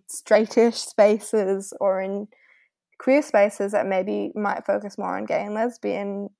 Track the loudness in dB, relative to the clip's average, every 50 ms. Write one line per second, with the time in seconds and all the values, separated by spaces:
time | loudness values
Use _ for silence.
0 | _ -12 -14 -8 0 4 4 4 4 4 4 4 4 4 2 -2 -8 -2 2 4
1 | 6 6 4 2 0 -2 -2 0 0 0 0 -2 -4 -8 -6 -2 0 0 0 0
2 | -2 -6 -6 -8 -8 -10 _ _ _ _ _ _ _ _ _ _ _ _ _ -4
3 | 2 4 4 4 4 4 4 4 4 4 2 -2 -4 -2 -2 -2 -2 0 -2 -2
4 | -2 -2 -2 -4 -4 -6 -6 -4 -4 -4 -4 -4 -2 -2 -2 -2 -4 -8 -10 -8
5 | -6 -6 -6 -6 -4 -2 -2 -2 -2 -4 -4 -4 -4 -4 -4 -6 -6 -6 -4 -4
6 | -4 -6 -6 -8 -8 -10 -14